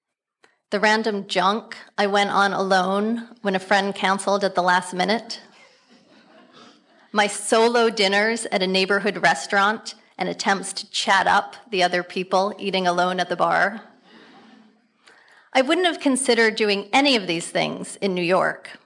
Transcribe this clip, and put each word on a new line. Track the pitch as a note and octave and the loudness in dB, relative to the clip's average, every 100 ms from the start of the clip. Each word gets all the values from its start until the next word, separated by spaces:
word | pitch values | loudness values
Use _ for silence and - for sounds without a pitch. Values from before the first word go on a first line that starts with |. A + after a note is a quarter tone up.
| _ _ _ _ _ _ - | _ _ _ _ _ _ -6
The | G3+ | 0
random | G#3+ A3 A3 G3+ G3 | 2 2 0 -4 -4
junk | F#3 F#3 A3+ - - - - | 0 0 0 -6 -20 -10 -2
I | G3+ | 0
went | G3+ G3 | 2 2
on | F#3 G3+ | 2 0
alone | F3+ F#3+ F#3+ F#3+ G3 G#3+ A#3 A#3 - | 0 2 2 2 -2 -2 -4 -8 -8
when | G3+ | -4
a | F#3 | -4
friend | - G3+ G3 | 0 0 0
canceled | - F#3+ G3 G3+ G3 | -2 -2 0 0 0
at | F#3+ | 0
the | F#3+ | 0
last | F3+ F3+ - | 2 2 0
minute. | F3+ F3+ A3 - - - _ - _ _ _ _ _ _ - - - - _ _ _ _ | -4 -2 -2 -4 -16 -18 _ -20 _ _ _ _ _ _ -20 -20 -20 -20 _ _ _ _
My | G#3 G3+ | 0 0
solo | - - A3+ A#3 A#3+ A3+ | -2 0 4 4 4 2
dinners | A3+ G3 G3+ A3 A#3 - | 2 2 2 0 -2 -4
at | G3+ | -2
a | F#3 | 0
neighborhood | F#3+ F#3+ G3+ G3+ F3 | 0 0 0 -2 0
restaurant | E3+ F3+ - G3+ G3+ G#3+ - - _ - | 0 0 0 0 2 0 -10 -18 _ -8
and | F#3 | -8
attempts | E3+ G#3+ F#3+ F#3 | -4 -2 -2 -4
to | - - | -12 -10
chat | - A3+ G3 F3+ | -4 0 2 4
up | G3 - - - | 2 0 -12 -6
the | F#3 | 0
other | F3+ F3+ | 0 0
people | F3 F#3+ F#3 F#3+ G3+ G#3 | -4 -8 -2 0 0 -4
eating | G3 F#3 F3+ | -4 -2 0
alone | F3 F3+ F#3 | 2 0 0
at | F3+ | -4
the | F3 | 0
bar. | E3+ E3+ G3 A3 - _ _ - - - - - _ _ _ _ _ _ _ _ _ | 0 2 0 -4 -16 _ _ -20 -20 -20 -20 -20 _ _ _ _ _ _ _ _ _
I | C4 | 0
wouldn't | C4 E4+ F4+ | 2 2 0
have | D4 | 0
considered | C#4+ C4 - A#3 A3 A3 | 0 0 2 4 2 2
doing | G#3 G3 F#3+ | 0 0 0
any | C4 C#4+ A#3 | 2 2 2
of | F3+ | -2
these | E3+ - | -6 -4
things | F3 D3+ - F3+ - | -4 -4 -6 -12 -6
in | G3+ | -4
New | F3+ | -2
York. | E3+ F#3 D#3 - - - | 0 2 0 -4 -14 -20